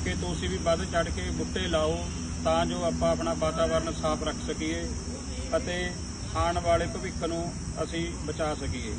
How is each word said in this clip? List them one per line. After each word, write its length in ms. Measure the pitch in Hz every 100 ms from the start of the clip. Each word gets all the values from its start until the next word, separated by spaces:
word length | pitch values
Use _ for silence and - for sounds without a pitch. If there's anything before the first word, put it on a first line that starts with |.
ਕਿ 120 | 185 180
ਤੁਸੀਂ 280 | 180 165 185
ਵੀ 80 | 185
ਵੱਧ 200 | 170 165 185
ਚੜ੍ਹ 240 | 175 160 160
ਕੇ 140 | 180 170
ਬੂਟੇ 300 | 156 - 185
ਲਾਓ 300 | 165 156 170 - - - -
ਤਾਂ 220 | 160 160 170
ਜੋ 180 | 175
ਆਪਾਂ 280 | 175 165 165
ਆਪਣਾ 220 | 160 165 165
ਵਾਤਾਵਰਨ 540 | 156 156 165 165 160 165
ਸਾਫ਼ 220 | 160 151
ਰੱਖ 220 | 151 - -
ਸਕੀਏ 360 | 151 156 165 170 - - - - - - 165
ਅਤੇ 220 | 170 175 180 175 160 - - 160
ਆਉਣ 240 | 165 170
ਵਾਲੇ 260 | 170 170 165
ਭਵਿੱਖ 360 | 151 180 -
ਨੂੰ 200 | 170 165 156 151 - -
ਅਸੀਂ 220 | 156 165 170 170 -
ਬਚਾ 280 | 151 156 147
ਸਕੀਏ। 380 | 143 123 113